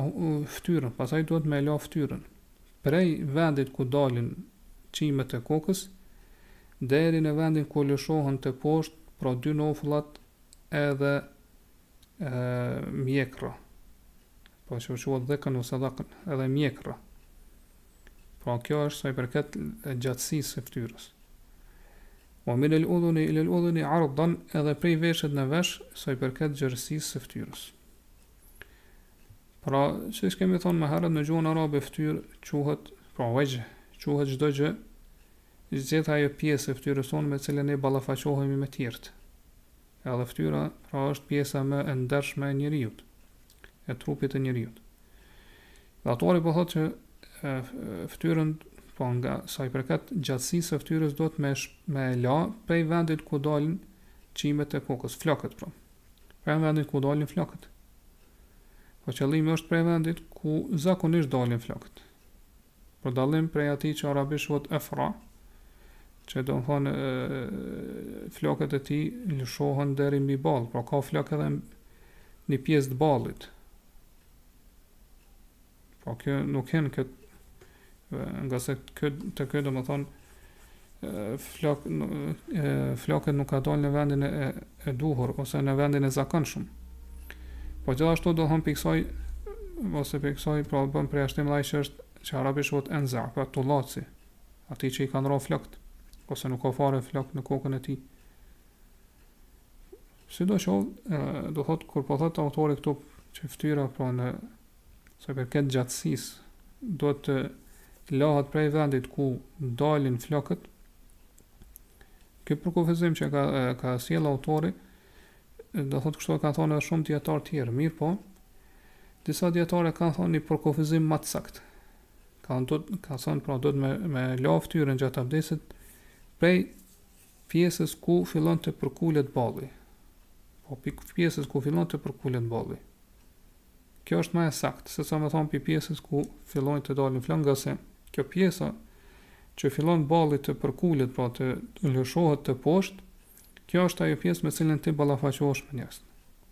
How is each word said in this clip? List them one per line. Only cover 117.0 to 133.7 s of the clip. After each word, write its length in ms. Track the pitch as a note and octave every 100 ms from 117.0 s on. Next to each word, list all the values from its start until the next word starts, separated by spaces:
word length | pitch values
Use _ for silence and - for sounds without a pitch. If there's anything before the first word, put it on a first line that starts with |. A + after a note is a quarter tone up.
| D#3
dietar 320 | D3 - D3+ -
tjerë, 280 | D#3 A#2+ A#2+
mirë 200 | D#3+ D#3
po, 160 | D3+ G3 - - - - - - - - - - -
disa 240 | D3+ F3+
dietarë 400 | E3+ E3+ F3 E3+ D#3+
kanë 200 | E3+ D#3+
thonë 180 | F3 D#3+
një 100 | -
përkufizim 580 | D#3 D#3 D3+ D#3 D#3+ D#3
më 140 | D#3
të 100 | -
saktë. 320 | - - - - - - - - - - - -
Kanë 220 | B2+ B2+
do, 100 | D3+ - F#3+ -
kanë 180 | C3 -
thonë, 200 | D3 C#3+
pra, 120 | C3
do 120 | C#3+
të 100 | C#3
me, 80 | C3+ E3+ F#3
me 160 | C3 B2+ C3
la 140 | C#3 E3
fytyrën 340 | - E3 C#3+ C3
gjatë 220 | C3+ C#3
abdesit 540 | B2+ D#3 D#3 D#3+ - - - - - - - -
prej 300 | E3 F3+ - - - - - - - - -
pjesës 420 | E3 F3 - D#3 -
ku 220 | - F3 F3
fillon 320 | E3 D#3+ E3
të 120 | E3 -
përkulet 500 | C#3+ - E3 D3+ C3
balli. 360 | C3 A#2 - C3+ - - - - - - - - - -
Po, 120 | C3+
pik-, 280 | - - -
pjesës 360 | - E3+ D#3 C3+
ku 120 | C#3+
fillon 240 | C#3+ E3 E3
të 120 | C#3+
përkulet 440 | C#3+ - C#3 B2 A2+
balli. 300 | A2+ - - - - _ - - - - - _